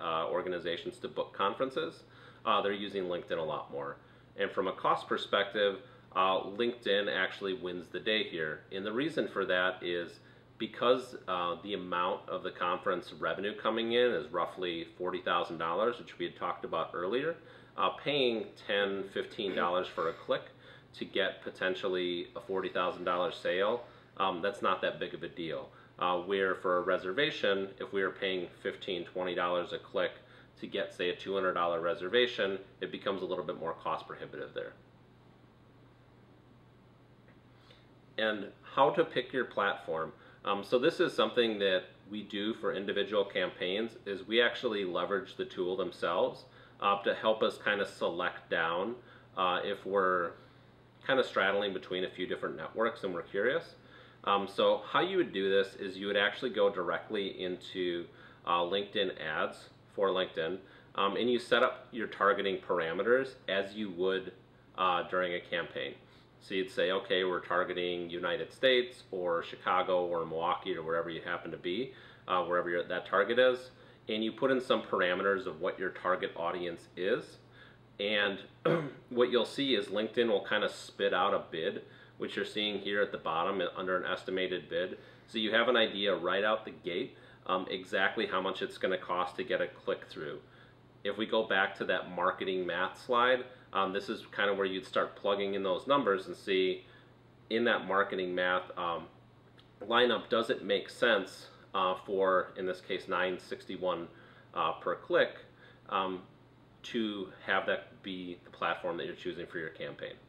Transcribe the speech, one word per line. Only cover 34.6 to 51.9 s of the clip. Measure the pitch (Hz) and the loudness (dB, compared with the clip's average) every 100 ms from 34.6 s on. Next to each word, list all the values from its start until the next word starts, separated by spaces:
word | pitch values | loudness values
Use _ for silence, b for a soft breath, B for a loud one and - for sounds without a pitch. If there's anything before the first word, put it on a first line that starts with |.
| - - - - - - - - - - - - - - - - - - - - - - - - - - - - - - B B B - - - | -10 -12 -20 -20 -20 -20 -20 -20 -20 -20 -20 -20 -20 -20 -20 -20 -20 -20 -20 -20 -20 -20 -20 -20 -20 -20 -20 -20 -20 -20 B B B -20 -14 -2
And | 110 104 98 - | 0 0 -6 -14
how | - - 143 | -4 4 4
to | 175 160 | 4 0
pick | 135 - | 0 -2
your | 135 113 | -2 -2
platform. | - 98 - - 80 78 - B B | 0 0 0 -4 -4 -4 -10 B B
Um, | - 101 | -4 -2
so | 98 127 | 2 4
this | 147 165 | 4 4
is | 160 | 2
something | - 104 - 117 101 | 2 2 4 2 4
that | 98 92 - - - | 2 2 0 -16 -12
we | 107 | -10
do | 95 104 104 | -6 -4 -4
for | 117 101 | -2 -2
individual | 90 101 98 98 104 98 | -2 -2 0 2 2 2
campaigns, | 101 90 - 90 98 113 - 101 | 0 -2 -2 -2 0 -2 -6 -8
is | 92 | -6
we | 92 117 | 0 4
actually | 120 - 127 104 92 | 4 4 -2 0 0
leverage | 85 87 98 90 - | 0 0 0 -2 -6
the | 92 | -6
tool | 98 90 95 | -2 -2 0
themselves, | 90 - 87 90 127 - - B B B | -2 -2 0 2 2 -2 -16 B B B
uh, | 101 101 | 2 4
to | 110 | 2
help | 90 110 110 | 2 2 4
us | 110 - | 2 0
kinda | 107 101 95 | 0 0 0
select | - 101 85 87 - - | -2 -2 0 -4 -4 -4
down, | 87 82 85 104 120 B B B - | 0 0 0 -2 -6 B B B 0
uh, | 92 87 | 2 2
if | 98 98 95 | -2 -4 0
we're | 98 92 90 85 - B B B B - - - | 4 4 4 0 -6 B B B B -20 -8 0
kinda | 131 | 2
straddling | 120 107 95 101 104 | 2 2 4 4 2
between | 92 - | -2 -4